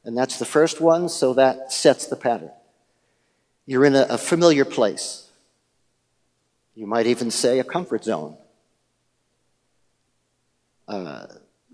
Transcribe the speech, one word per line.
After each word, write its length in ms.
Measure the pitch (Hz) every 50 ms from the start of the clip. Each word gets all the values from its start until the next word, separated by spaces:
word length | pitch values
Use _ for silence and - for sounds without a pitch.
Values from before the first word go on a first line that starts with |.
| -
and 140 | 113 117
that's 220 | 123 131 - - -
the 60 | 120
first 360 | - - 151 160 160 - -
one, 260 | 160 165 165 175 175
so 260 | 165 - - 143 127 123
that 360 | 135 135 131 127 - - -
sets 360 | - - - 151 127 - -
the 80 | - 131
pattern. 360 | - - 123 117 90 80 - - _ _ _ _ _ _ _ _ _ _ _ _ _ _ _ _ _ _ _ _ _ _
You're 200 | 135 131 127 143
in 100 | 143 135
a, 120 | 135 131 -
a 80 | 120
familiar 480 | 113 - - 175 165 175 170 151 139 131
place. 640 | - - - 117 101 - - - - - - - _ _ _ _ _ _ _ _ _ _ _ _ _ _ _ _ _ _ _ _ _ _ _ _ _ _ _ _ _ _
You 140 | 110 107
might 180 | 101 113 117 110
even 240 | 120 123 120 123 113
say 300 | - - - 120 127 131
a 40 | 127
comfort 400 | - - 175 180 - 127 107 -
zone. 340 | 110 98 78 78 - - - _ _ _ _ _ _ _ _ _ _ _ _ _ _ _ _ _ _ _ _ _ _ _ _ _ _ _ _ _ _ _ _ _ _ _ _ _ _ _ _ _ _ _ _ _ _ _ _ _
Uh, 400 | - 104 98 90 78 69 52 50 - - - _ _ _ _ _ _